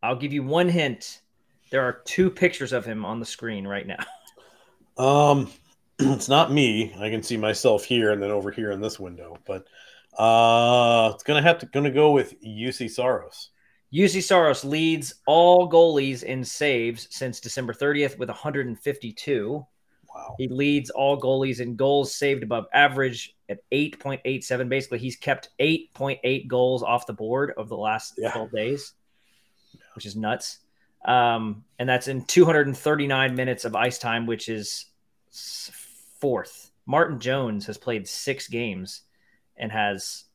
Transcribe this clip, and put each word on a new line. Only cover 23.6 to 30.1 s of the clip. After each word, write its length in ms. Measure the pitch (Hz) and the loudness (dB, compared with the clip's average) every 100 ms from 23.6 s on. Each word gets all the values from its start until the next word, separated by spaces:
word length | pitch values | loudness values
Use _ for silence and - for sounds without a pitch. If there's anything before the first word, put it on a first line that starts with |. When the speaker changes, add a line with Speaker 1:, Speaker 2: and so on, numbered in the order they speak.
| _ | _
Speaker 1:
eight 260 | 135 151 151 | -2 -2 -6
point 220 | 139 135 - | -10 -8 -6
eight 180 | 131 | -6
seven. 240 | - 127 127 | -4 -6 -2
Basically, 300 | 135 131 120 | -4 -4 -6
he's 180 | 127 120 | -8 -8
kept 320 | - 135 - _ | -4 -4 -6 _
eight 360 | 147 160 - | 0 0 -4
point 260 | - 135 139 | -8 -6 -4
eight 260 | 123 135 131 | -2 -2 -2
goals 340 | 123 123 127 | 2 2 2
off 240 | 113 120 - | 0 -2 -2
the 80 | |
board 400 | 104 110 127 143 - | -10 -4 -2 -2 -4
over 140 | 107 | -10
the 60 | 104 | -6
last 340 | 107 110 - - | -4 -4 -6 -6
Speaker 2:
Yeah. 140 | 110 | -6
Speaker 1:
twelve 200 | 113 110 | -4 -6
days, 400 | 110 110 143 - _ _ _ _ _ _ _ _ | -4 -4 -4 -8 _ _ _ _ _ _ _ _
Speaker 2:
Yeah. 80 | _ _ | _ _
Speaker 1:
which 100 | - | -18
is 120 | 107 | -14